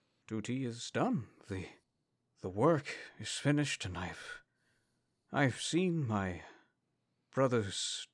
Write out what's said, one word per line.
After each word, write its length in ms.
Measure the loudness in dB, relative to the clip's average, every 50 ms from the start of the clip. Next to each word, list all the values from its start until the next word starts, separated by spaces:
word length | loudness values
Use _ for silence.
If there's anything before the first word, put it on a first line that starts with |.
| _ _ _ _ _
duty 380 | -6 -4 -4 -2 -2 -2 -2 -2
is 260 | -4 -4 -6 -8 -6 -2
done. 340 | 0 0 2 0 0 -2 -6 -12 -18 -10 -8
The, 180 | -6 -6 -6 -8 -12 -18 _ _ _ _ _ _ _ _ _ _ _ _
the 80 | -8 -6
work 480 | 0 2 4 4 4 4 2 -4 -8 -10 -12 -14 -14 -12
is 80 | -8 -8
finished, 560 | -6 0 2 4 4 4 2 0 -2 -4 -4
and 120 | -6 -6
I've, 440 | -6 -6 -6 -8 -10 -12 -12 -14 -14 -16 _ _ _ _ _ _ _ _ _ _ _ _ _ _ _ _ _ 2
I've 280 | 4 4 4 4 0
seen 480 | -2 0 2 2 4 4 2 2 2 2
my 320 | 2 2 2 0 -2 -4 -8 -14 -18 -20 _ _ _ _ _ _ _ _ _ _ _ _ _ _ 0
brother's 760 | 2 4 4 4 4 2 0 -2 -4 -4 -4 -4 -6 -8 -12